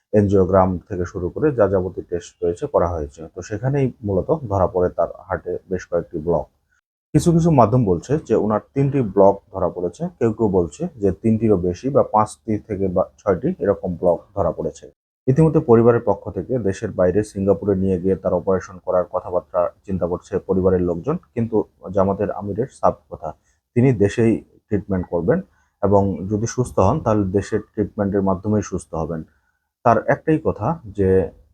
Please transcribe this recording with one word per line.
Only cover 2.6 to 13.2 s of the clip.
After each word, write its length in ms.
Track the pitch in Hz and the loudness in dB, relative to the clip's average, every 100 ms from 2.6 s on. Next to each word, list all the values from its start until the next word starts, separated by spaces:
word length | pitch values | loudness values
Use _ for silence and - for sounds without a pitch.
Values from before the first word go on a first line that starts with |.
| 143 | -2
করা 200 | 95 87 | 0 0
হয়েছে। 400 | 82 71 80 80 90 | -2 -8 -10 -16 -16
তো 60 | |
সেখানেই 500 | 87 104 131 143 127 - | -12 -6 -4 -2 -2 -4
মূলত 280 | 101 98 104 | -2 -2 0
ধরা 360 | 156 113 98 87 | -4 -2 0 0
পড়ে 220 | 90 90 | 2 0
তার 180 | 82 82 - 95 | 0 -4 -4 -8
হার্টে 300 | 87 87 90 - | -8 -6 -10 -6
বেশ 180 | 92 - | -8 -4
কয়েকটি 260 | 85 82 85 | -4 -4 -6
ব্লক। 300 | 80 78 - _ _ _ _ _ _ | -2 -2 -4 _ _ _ _ _ _
কিছু 180 | 151 175 | 0 2
কিছু 200 | 165 165 | 2 4
মাধ্যম 340 | 139 107 127 101 | 4 4 4 2
বলছে 340 | 85 - 156 - | 0 -2 -4 0
যে 100 | 98 | 0
ওনার 240 | 104 107 - | 2 -2 -2
তিনটি 280 | 139 139 139 | -2 0 0
ব্লক 400 | 107 95 98 98 _ | 0 6 6 4 _
ধরা 180 | 95 85 | -4 -4
পড়েছে, 400 | 90 90 - 175 - | -2 -6 -6 -10 -2
কেউ 140 | 117 | -2
কেউ 140 | 107 90 | 0 0
বলছে 400 | 92 85 - 180 117 | 2 0 -4 -10 -2
যে 160 | 101 | -2
তিনটিরও 460 | 90 113 110 110 95 | 0 0 2 2 2
বেশি 320 | 90 90 131 | 0 -4 -2
বা 140 | 127 | 0
পাঁচটি 560 | 101 107 104 - - 104 | 2 2 0 -4 -6 -6
থেকে 280 | - 95 95 | -4 -4 -2
বা 220 | 90 - | 0 -2
ছয়টি 360 | _ | _